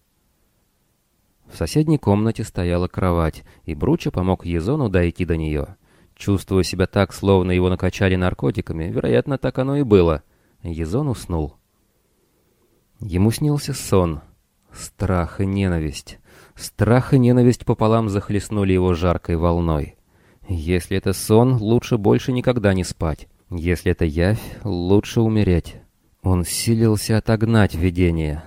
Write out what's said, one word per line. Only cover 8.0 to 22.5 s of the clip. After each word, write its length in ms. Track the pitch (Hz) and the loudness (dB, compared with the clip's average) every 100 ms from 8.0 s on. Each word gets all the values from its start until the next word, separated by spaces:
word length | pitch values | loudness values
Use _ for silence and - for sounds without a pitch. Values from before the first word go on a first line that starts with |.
| 98 92 | 0 2
наркотиками, 680 | 90 - 139 95 - 82 | 0 -2 -4 -4 -6 -6
вероятно, 540 | 85 113 - 120 143 135 | -6 -4 0 0 0 -4
так 200 | 131 131 | -4 -4
оно 200 | 131 143 | -4 -2
и 40 | |
было, 400 | 127 101 85 76 _ _ _ _ | 4 4 4 0 _ _ _ _
Езон 460 | 87 80 80 123 147 | -10 -6 -4 -4 -4
уснул. 460 | - - 82 73 _ _ _ _ _ _ _ _ _ _ _ _ _ _ - | -6 -6 -4 -4 _ _ _ _ _ _ _ _ _ _ _ _ _ _ -14
Ему 300 | 101 87 107 | -4 2 2
снился 420 | 117 151 147 - | 2 -2 -2 -4
сон. 480 | 135 - 98 87 76 - _ _ _ _ | -8 0 2 2 -2 -12 _ _ _ _
Страх 680 | - - - 95 90 82 - | -20 -18 -6 -2 -2 -2 -4
и 60 | 98 | -4
ненависть. 720 | 98 95 85 78 69 - - _ - - | 0 0 -2 -4 -8 -16 -20 _ -20 -20
Страх 600 | - - - 104 123 - | -18 -16 -2 4 4 4
и 40 | 139 | 4
ненависть 460 | 123 123 123 117 | 4 6 4 2
пополам 440 | - 117 110 113 110 | -2 0 2 2 0
захлестнули 640 | 98 - 101 - 107 95 | -4 -2 -4 -2 -2 2
его 220 | 92 92 | 2 2
жаркой 420 | 82 87 80 - 82 | 2 0 0 -2 0
волной. 600 | 87 85 85 78 73 _ _ _ _ _ - | 2 2 0 -2 -4 _ _ _ _ _ -8
Если 480 | 85 78 90 - 95 | -6 -2 -2 -2 -4
это 160 | 101 | -2
сон, 420 | 92 - 110 127 | -4 4 4 6
лучше 420 | 123 107 120 - 117 | 2 2 0 0 0
больше 360 | 101 120 - | 2 2 0
никогда 420 | 123 127 | -2 0